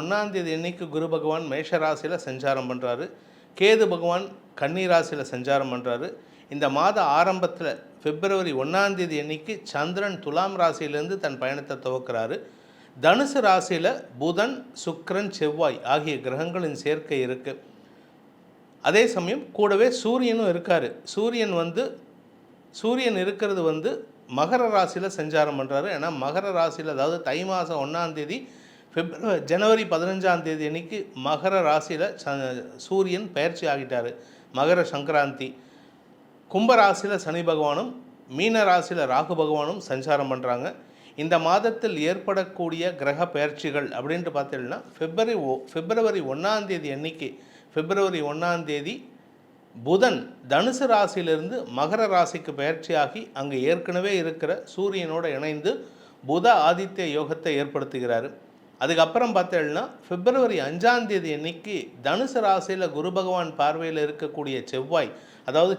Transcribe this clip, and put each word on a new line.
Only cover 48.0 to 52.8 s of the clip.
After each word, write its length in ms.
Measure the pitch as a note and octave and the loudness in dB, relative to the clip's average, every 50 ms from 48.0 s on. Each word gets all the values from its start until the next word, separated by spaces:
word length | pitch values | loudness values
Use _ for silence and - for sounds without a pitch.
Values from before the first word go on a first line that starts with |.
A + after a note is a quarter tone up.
| G3 F#3+ F3+ D#3+ D3+ C#3+ | 2 2 2 -2 -2 -4
ஒண்ணாம் 340 | D3 D#3 F3 F3 F3 E3+ D#3+ D3 | -4 -2 0 0 0 -2 -2 -4
தேதி 240 | D3 C#3+ C#3+ E3+ A#3+ C4+ - - - - - - - _ _ _ _ _ _ _ - | -4 -4 -4 -6 -8 -10 -14 -18 -20 -20 -20 -20 -20 _ _ _ _ _ _ _ -18
புதன் 440 | A#2+ A#2 C#3 E3+ F#3+ B3 B3 - A#2+ - - - - - B2+ C#3 | -8 0 2 4 6 6 4 4 2 -4 -8 -14 -18 -2 2 4
தனுசு 300 | D3+ G3 B3+ B3+ B3+ C#4 B3 A3+ | 4 4 2 2 0 2 4 6
ராசியிலிருந்து 640 | G#3 G3+ F3+ - F#3+ F3 E3 D#3+ D#3 D#3+ F#3 B3 B3 - A#2+ A#2+ C3 | 4 4 2 0 -2 0 2 0 0 0 -4 -6 -6 -6 -4 -2 -2
மகர 240 | D3 D#3+ G3+ A3 A3+ G3+ F#3+ | 0 2 2 2 2 4 4
ராசிக்கு 380 | F3+ E3+ - - E3 - - - C#3 | 4 4 2 0 -6 -8 -8 -6 -2
பெயர்ச்சியாகி 600 | C#3 D3+ E3 D#3+ | -2 -2 -2 -4